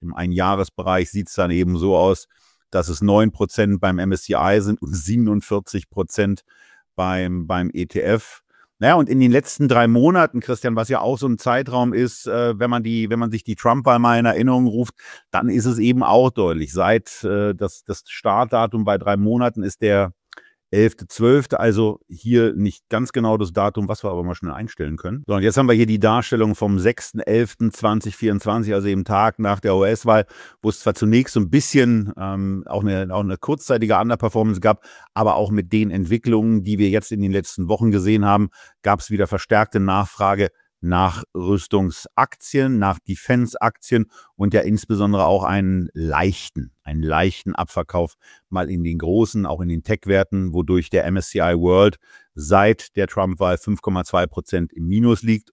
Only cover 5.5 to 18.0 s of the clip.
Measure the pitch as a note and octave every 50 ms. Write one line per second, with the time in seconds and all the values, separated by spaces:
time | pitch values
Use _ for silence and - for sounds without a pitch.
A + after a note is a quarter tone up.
5.5 | G#2+ G2+ F#2+ - - G2 - _ - G2+ F2+ - - - G2+ G2+ G2+ - - _
6.5 | _ _ _ _ _ _ _ _ _ - F#2 F#2 F#2 F#2 F#2 F#2 F2+ F2+ E2 D#2+
7.5 | F#2 F2+ F2+ F2+ - E2 F2+ - - G#2 - F#2 G#2+ A2 - - - - _ _
8.5 | _ _ _ _ _ - G#2 C3 E3+ - - - B2+ C3 C3 B2 A#2+ C#3+ D3+ -
9.5 | - - C#3+ C3 A#2+ A#2+ A#2 A2+ A#2 A#2+ C3 E3 F#3 F3+ D#3+ D3+ - A#2+ - -
10.5 | B2 - - B2 A2+ A2+ A2 G#2+ C3 - - A2+ C3+ A#2 C#3 C3 A#2 G#2 - C3
11.5 | A#2+ B2+ C3+ B2 B2 B2+ B2 B2 F#2+ A2 B2 A#2+ - - - B2 G#2 A#2 A#2+ A#2+
12.5 | A2+ G2+ A#2+ A#2+ A#2+ A#2+ A2 A2+ A#2 A2+ A2 G#2 A#2 A#2 A#2 A2 A2 G#2+ - -
13.5 | G#2+ - - A#2+ A#2+ C#3 A#2+ C3+ B2 A#2 A#2+ A#2+ A#2 A#2 A#2 A#2 - E2 A#2 C3
14.5 | B2+ B2+ B2+ A#2+ G#2 A#2 A#2+ A2+ - _ - - - - _ _ - F#2 A#2 A#2+
15.5 | A#2+ B2+ G#2+ B2+ A#2 A#2 G#2+ A#2+ B2 B2+ - C2+ G2+ A#2+ B2+ C3 - - G2 E2+
16.5 | D#2+ D#2+ D#2 C#2 D2+ F2+ F2+ F#2+ A2+ A2+ G#2 - - - - F#2+ G2+ G2+ G#2 G#2
17.5 | G2 F2 G#2 F#2+ - - _ - G2+ -